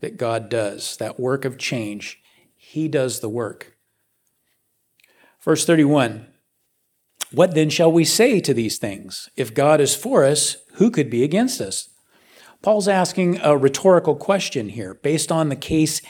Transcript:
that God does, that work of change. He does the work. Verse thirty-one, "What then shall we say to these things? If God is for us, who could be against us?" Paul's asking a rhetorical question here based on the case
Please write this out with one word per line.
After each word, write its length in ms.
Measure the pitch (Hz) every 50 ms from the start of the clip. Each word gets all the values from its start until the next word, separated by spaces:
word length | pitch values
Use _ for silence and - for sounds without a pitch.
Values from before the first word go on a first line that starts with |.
that 160 | - - -
God 320 | - 123 113 113 117 110 104
does, 480 | 120 113 107 101 104 104 - - - -
that 200 | 113 107 - -
work 260 | 123 127 131 135 -
of 140 | 135 131 -
change. 600 | - - - 120 110 104 104 101 - - - - _ _ _ _ _ _ _
He 320 | _ _ _ - 151 160
does 320 | 151 143 143 131 127 110 -
the 100 | - 104
work. 480 | 110 120 113 101 - - - - _ _ _ _ _ _ _ _ _ _ _ _ _ _ _ _ _ _ _ _ _ _ _ _ _ _ _ _ _ _ _ _ _ _
Verse 240 | - 165 160 151 -
thirty-one, 640 | - 165 160 147 139 151 143 127 117 107 110 - - _ _ _ _ _ _ _ _ _ _ _ _ _ _ _ _ _ _ - - -
"What 220 | 127 180 185 165
then 160 | 156 156 156
shall 200 | 147 - 170 165
we 140 | 160 170 160
say 360 | 156 - - 220 254 233 180
to 140 | - - 131
these 240 | 117 113 104 - -
things? 500 | - 104 98 - - 95 - - - - _
If 160 | - 131 110 110
God 280 | 143 139 151 156 151
is 160 | 143 127 -
for 280 | - - 240 269 185 139
us, 340 | 131 110 - - - - - _ _ _
who 160 | - 190 240
could 200 | - 165 139 117
be 140 | 117 117 131
against 360 | 151 165 202 247 254 - -
us?" 280 | 110 95 - - - - _ _ _ _ _ _ _ _ _ - - - - _
Paul's 260 | - 196 214 208 185
asking 540 | 202 196 185 180 175 - 190 180 175 175 170 -
a 140 | 151 147
rhetorical 580 | 139 135 139 139 - - 190 180 170 170 160 147
question 540 | 143 - - 202 190 - - - 135 110 98
here 260 | 98 117 101 92 95
based 380 | - - 143 156 151 147 - 170
on 160 | 160 160 151
the 80 | 135
case 440 | 139 - - 160 160 156 147 - - - -